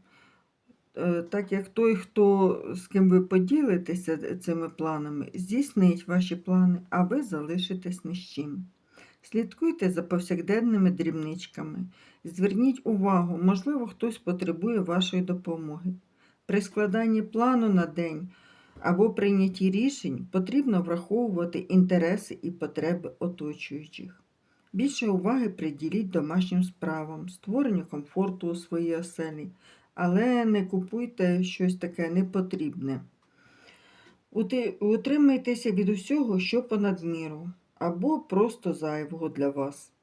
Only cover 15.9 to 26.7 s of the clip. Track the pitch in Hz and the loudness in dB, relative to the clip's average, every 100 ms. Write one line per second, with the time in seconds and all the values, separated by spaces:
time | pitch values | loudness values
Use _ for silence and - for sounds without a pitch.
15.9 | 180 _ _ _ _ - 202 202 - 208 | -8 _ _ _ _ -2 -2 0 -2 0
16.9 | 220 226 220 214 226 247 254 226 185 165 | 2 2 0 0 0 2 4 4 4 2
17.9 | 156 170 156 185 - _ - _ - - | -2 -4 -6 -10 -14 _ -20 _ -6 0
18.9 | 180 220 - 202 196 190 185 190 190 262 | 4 2 2 2 4 2 2 0 2 0
19.9 | 277 160 127 127 185 185 262 269 190 175 | -2 -6 -8 -4 -4 0 0 2 0 0
20.9 | 170 - 220 233 175 175 175 - 185 180 | -4 -2 -2 0 -2 -4 -6 2 4 6
21.9 | 180 165 208 - - - 180 151 156 156 | 4 2 0 -4 -10 -10 -8 -6 -4 -2
22.9 | 175 143 - - - 151 147 - 143 151 | -2 -6 -8 -8 -6 -10 -10 -12 -12 -14
23.9 | - 185 - _ _ _ _ _ 190 277 | -18 -18 -20 _ _ _ _ _ -4 -2
24.9 | - 226 185 185 262 226 185 156 139 156 | -2 0 0 2 0 0 -4 -8 -6 -4
25.9 | 208 196 185 147 180 185 180 185 | -2 -2 -2 0 0 0 0 0